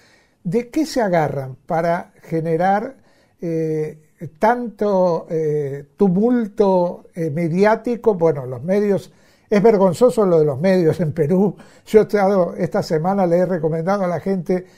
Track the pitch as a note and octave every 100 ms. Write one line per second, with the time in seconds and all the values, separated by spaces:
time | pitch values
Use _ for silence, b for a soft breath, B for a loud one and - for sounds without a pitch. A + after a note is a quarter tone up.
0 | b b b b F3+ G#3+ A#3+ D#4 D4+ B3+
1 | G#3 E3+ D3 C#3 C3 B2+ - E3 E3+ F3
2 | - _ - E3 D#3+ D#3+ F#3 G3+ B3+ -
3 | b b b b F3 D#3+ D#3+ D#3 D#3 D#3
4 | _ - D#3+ - G#3+ B3 A#3+ - G#3 F#3+
5 | F3+ E3 - E3 D#3 D3+ C#3 C#3+ C#3+ -
6 | G3+ F3 A#3 B3 G#3+ - G3 F#3 F3 -
7 | - - D#3+ D3 E3+ F3 G#3 A3 A#3+ A#3
8 | A#3 F#3 E3 C#3+ B2+ B2+ D#3+ G3+ G#3 F#3+
9 | - b b b b G#3 A3 G3+ F#3+ D#3
10 | B3 A#3 G3 E3 D3+ B2 F#3+ F#3 D#3+ D3
11 | D#3+ E3 D3 F#3 G3+ - B B B G#3+
12 | G#3 G#3 G3 G3+ F3 G3 F3 G#3 - D#3+
13 | F3 G3+ F3+ F3 F3 F3+ D#3 E3 E3 G3+
14 | F3+ E3 F#3+ F#3+ D#3+ F#3 F3+